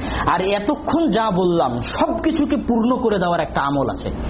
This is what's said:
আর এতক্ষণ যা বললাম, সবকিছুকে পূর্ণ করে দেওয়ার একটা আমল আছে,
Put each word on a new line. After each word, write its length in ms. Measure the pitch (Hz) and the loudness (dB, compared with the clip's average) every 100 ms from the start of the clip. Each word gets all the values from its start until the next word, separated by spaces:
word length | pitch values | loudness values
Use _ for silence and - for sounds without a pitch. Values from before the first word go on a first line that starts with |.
| - - - | -4 -2 0
আর 60 | 170 | 0
এতক্ষণ 720 | 185 202 202 294 - 320 311 | 2 0 0 -2 0 0 2
যা 200 | 202 220 | 2 2
বললাম, 480 | 180 185 170 139 120 | 2 2 2 0 -2
সবকিছুকে 800 | - - 320 - 320 - 285 277 | -4 -2 -2 0 0 0 0 0
পূর্ণ 440 | 196 233 226 254 | 0 2 2 2
করে 180 | 226 202 | 2 2
দেওয়ার 220 | 175 170 | 2 0
একটা 220 | 151 160 | 0 -2
আমল 280 | 139 143 120 | 0 0 0
আছে, 200 | 95 101 - | -2 -6 -6